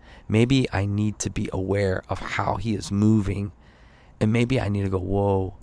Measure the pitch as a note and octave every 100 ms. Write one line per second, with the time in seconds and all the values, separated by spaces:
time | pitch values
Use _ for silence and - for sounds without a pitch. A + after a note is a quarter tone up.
0 | - - - G#2+ B2 C3+ B2+ F#2+ G2+ G2+
1 | G#2+ - G2 - G2 F#2+ F#2+ G2+ F#2+ F#2
2 | - - - - G2+ G2+ A2 G2 - G2+
3 | G#2+ A2 G2 G2 G2+ - - - - -
4 | - - G#2+ A#2 A#2+ B2+ G2+ G2+ G2 F#2
5 | F#2 G2+ G2+ F#2+ F#2 -